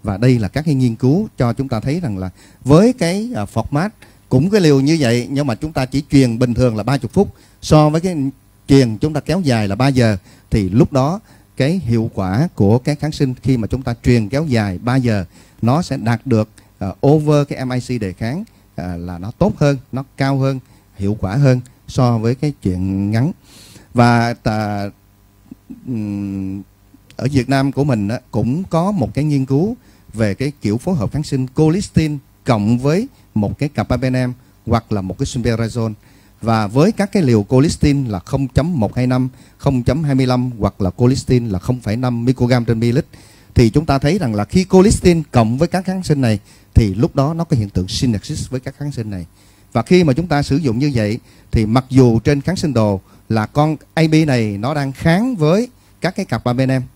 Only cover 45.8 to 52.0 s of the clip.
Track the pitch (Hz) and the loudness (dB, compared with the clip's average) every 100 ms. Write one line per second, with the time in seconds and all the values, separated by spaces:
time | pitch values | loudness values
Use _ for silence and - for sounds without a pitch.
45.8 | 185 185 175 143 123 101 _ - _ - | -4 -6 -2 0 2 0 _ -20 _ 2
46.8 | 110 92 127 - 135 165 170 127 104 95 | 4 0 -2 0 -2 -2 -2 -2 -2 -4
47.8 | 92 - 131 104 - 151 - 127 135 - | -4 -4 -2 -2 -6 -10 -8 -8 -10 -10
48.8 | 143 131 107 95 82 _ _ _ _ - | -10 -8 -8 -10 -12 _ _ _ _ -4
49.8 | - 180 170 127 175 147 139 139 147 110 | 2 4 4 0 0 -2 0 -2 0 0
50.8 | 147 123 104 110 _ - _ 120 107 123 | -2 0 -2 -4 _ -20 _ -2 2 0
51.8 | - 131 | 2 4